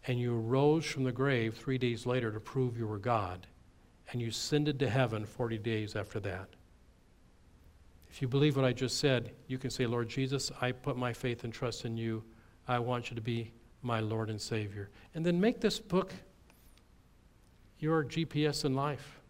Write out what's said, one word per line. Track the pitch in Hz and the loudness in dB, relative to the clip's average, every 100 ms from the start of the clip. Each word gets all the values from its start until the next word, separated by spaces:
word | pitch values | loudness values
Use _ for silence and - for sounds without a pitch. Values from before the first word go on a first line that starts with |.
| - | -2
And | 123 | 0
you | 120 | 2
rose | 117 113 131 147 156 | 0 2 4 6 4
from | 156 - | 2 -2
the | 131 | -2
grave | 117 135 131 113 | 2 2 4 2
three | 110 - 131 | -2 -4 0
days | 123 113 123 | 0 0 0
later | 127 117 | 0 0
to | 107 | -4
prove | 104 135 127 113 | -6 0 0 0
you | 113 | -4
were | 107 | -2
God. | 110 117 95 90 - - - - - _ - | 2 2 2 -6 -12 -20 -20 -20 -20 _ -8
And | 123 | -4
you | 117 | -4
ascended | - - 147 147 135 | -4 0 2 2 0
to | 131 | 2
heaven | 104 127 107 | 4 2 0
forty | 107 - 120 113 | -6 -4 -4 -2
days | 110 110 107 107 | -2 -2 -2 -4
after | 98 113 | -4 -4
that. | 101 92 98 - - - - - - - - - - - - - - - - | -4 -6 -10 -16 -20 -20 -20 -20 -20 -20 -20 -20 -20 -20 -20 -20 -20 -20 -20
If | - | -6
you | 131 | 0
believe | 135 151 135 | 4 4 6
what | 131 | 4
I | |
just | 120 127 - | 4 0 2
said, | 147 127 113 - - | 4 4 0 -12 -10
you | 131 | -6
can | 127 | -6
say, | - 123 | 0 0
"Lord | 120 120 | 0 -2
Jesus, | - 131 135 - - | -2 0 0 -4 -2
I | 123 | -2
put | 127 - 127 | -2 -4 -2
my | 123 | -2
faith | 113 127 120 | -2 -4 -4
and | 117 | -6
trust | 113 127 110 120 | -4 -4 -4 -6
in | 113 | -4
you. | 113 110 113 - - - - | -2 -4 -6 -20 -20 -20 -2
I | 123 | -2
want | 120 123 117 | 0 -2 -4
you | 117 | -6
to | |
be | 110 117 110 - - - | -2 -4 -4 -12 -20 -10
my | 123 113 | -2 0
Lord | 110 110 110 | 0 -2 -2
and | 107 | -4
Savior." | - 113 104 101 98 - - | -4 -4 -4 -8 -12 -14 -12
And | 165 | -2
then | 165 175 | 2 4
make | 208 247 | 4 4
this | 214 - | 0 -2
book | - 180 185 - - - - - - - _ - - - - - - - - - | 0 0 0 -8 -16 -20 -20 -20 -20 -20 _ -20 -20 -20 -20 -20 -20 -20 -20 -6
your | 156 160 | 2 2
G | 151 160 165 | 2 -2 0
P | 147 151 | 2 2
S | 143 | 2
in | 147 | 0
life. | 135 143 143 - - - | 2 0 -2 -10 -20 -20